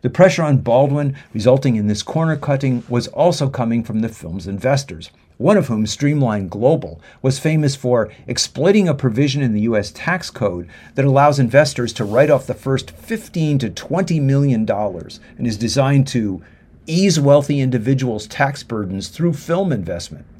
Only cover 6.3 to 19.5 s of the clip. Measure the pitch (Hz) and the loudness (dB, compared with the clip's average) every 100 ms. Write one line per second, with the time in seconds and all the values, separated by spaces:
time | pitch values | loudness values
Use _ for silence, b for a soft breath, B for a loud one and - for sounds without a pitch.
6.3 | 104 95 101 123 156 90 - B B 135 | 0 -4 0 2 2 -2 -14 B B -2
7.3 | 135 156 156 147 139 127 123 107 B - | 0 0 2 0 -2 0 2 0 B -8
8.3 | - - - 165 208 180 139 131 110 143 | -6 -6 0 2 4 2 0 -2 0 0
9.3 | 135 131 107 113 110 101 - - 175 - | 0 0 0 0 0 -4 -8 -4 -4 -6
10.3 | - 104 87 85 B B - 139 135 147 | -4 -4 -4 -12 B B 0 2 6 4
11.3 | 143 120 131 147 - 117 - 101 113 147 | 4 4 4 4 0 -6 -4 0 2 4
12.3 | 135 - - 135 135 - - - 226 - | 2 0 -8 -2 -4 -4 -20 -8 -8 -6
13.3 | 175 156 139 113 - - 165 175 165 135 | -4 0 0 -2 -8 -4 -4 0 0 2
14.3 | 139 143 117 110 104 104 87 - - B | 2 2 0 0 0 -2 -6 -14 -18 B
15.3 | - 123 101 113 110 135 139 135 123 104 | -6 -6 -2 -2 0 2 2 2 0 -2
16.3 | 92 b b b - - 165 196 165 139 | -6 b b b -20 -4 2 2 4 4
17.3 | 143 139 143 131 120 110 135 131 107 - | 4 4 0 0 0 0 0 0 -4 -8
18.3 | - 135 135 - 110 98 98 95 - 170 | -2 -2 -2 -8 -6 -6 -8 -10 -4 -2
19.3 | 156 - | -2 -4